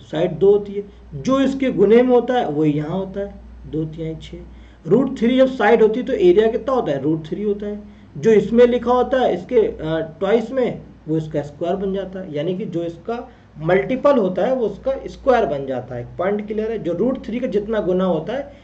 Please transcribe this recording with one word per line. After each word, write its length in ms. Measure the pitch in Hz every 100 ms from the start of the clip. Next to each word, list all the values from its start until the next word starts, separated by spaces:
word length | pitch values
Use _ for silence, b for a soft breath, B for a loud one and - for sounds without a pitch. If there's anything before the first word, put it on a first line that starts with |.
साइड 320 | - 156 180
दो 200 | - 196
होती 200 | 208 202
है। 120 | 202 - B B
जो 260 | 139 175 269
इसके 300 | 269 - 262
गुने 320 | 175 196 233
में 120 | 254
होता 200 | 247 233
है, 140 | 240 151
वही 240 | 147 156
यहाँ 260 | 147 151 185
होता 220 | 185 196
है, 200 | 196 - - - 131
दो 180 | 147
तिहाई 300 | 160 156 160
छः। 240 | 160 - 175 - B B B -
रूट 320 | 220 277 -
थ्री 180 | 233 262
जब 100 | 262
साइड 360 | - 208 233
होती 180 | 214 240
है, 60 | 233
तो 60 |
एरिया 340 | 220 180 190 220
कितना 280 | 226 277
होता 180 | 262 175
है? 100 | 139
रूट 240 | 143 160 -
थ्री 160 | 185
होता 240 | 208 202 208
है। 160 | 208 - B B 143
जो 120 | 220
इसमें 360 | 208 - 233 240
लिखा 260 | 240 233
होता 280 | 247 240 262
है, 140 | -
इसके, 260 | - - 240
अ, 380 | 180 - 156 160 160 -
ट्वाइस 320 | 196 233 226
में, 320 | 262 214 - - - -
वो 80 | 156
इसका 260 | 156 151
स्क्वायर 340 | 139 - 170 190
बन 180 | 196
जाता 260 | 196 185 185
है, 140 | 185
यानी 240 | 147 170 185
कि 80 | 175
जो 160 | 165
इसका 460 | 170 - - 240 - B B -
मल्टीपल 600 | 160 190 196 254 294 262
होता 280 | 185 180 220
है, 80 |
वो 120 | 262 208
उसका 260 | - 262 269 -
स्क्वायर 400 | - 269 240 175
बन 200 | 143 135
जाता 280 | 123 123
है। 220 | 123 120 -
पॉइंट 300 | 185 208 214
क्लियर 260 | 214 220
है? 60 | 220
जो 140 | 175
रूट 320 | 170 240 269
थ्री 160 | - 240
का 60 | 254
जितना 340 | 196 208 220
गुना 240 | 175 185
होता 280 | 185 160 -
है, 240 | 262 277 B